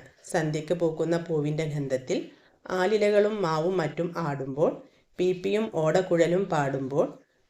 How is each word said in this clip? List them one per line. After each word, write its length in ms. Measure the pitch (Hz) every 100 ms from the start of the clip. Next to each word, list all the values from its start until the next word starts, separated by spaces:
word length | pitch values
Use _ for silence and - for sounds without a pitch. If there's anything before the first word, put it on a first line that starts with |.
| - _ -
സന്ധ്യയ്ക്ക് 460 | 180 156 156 151 170
പൂക്കുന്ന 340 | 170 156 165 170 170
പൂവിൻ്റെ 400 | 156 147 151 160
ഗന്ധത്തിൽ, 480 | 147 135 131 - 240 349 - _ _ - 185
ആലിലകളും 560 | 185 214 208 208 208 214 175
മാവും 300 | 160 165 185
മറ്റും 260 | 156 147 175 170 165
ആടുമ്പോൾ, 460 | 139 135 135 180 - - _ _ -
പീപ്പിയും 460 | 180 180 190 202 214 165
ഓടക്കുഴലും 600 | 156 180 180 170 160 175 190
പാടുമ്പോൾ, 520 | 165 139 139 135 139 247 - _ _ _